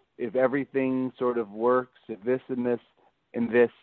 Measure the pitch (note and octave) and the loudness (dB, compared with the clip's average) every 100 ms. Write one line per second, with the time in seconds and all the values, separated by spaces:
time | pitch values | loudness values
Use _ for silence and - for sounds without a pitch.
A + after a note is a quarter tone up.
0 | _ - A#2+ B2 B2+ C#3+ C3 C3+ C3 C3 | _ -10 -4 0 2 0 -2 -2 0 0
1 | C3 - B2 A#2+ G#2 G#2 A#2+ B2+ B2 _ | -2 -2 -2 -2 -4 -2 2 2 0 _
2 | - A2 A2 B2+ - B2+ A#2+ A#2 - _ | -14 -8 -2 -4 -4 -4 -2 -2 -6 _
3 | _ _ _ A#2+ A#2 A#2 A#2+ - | _ _ _ -4 0 4 4 2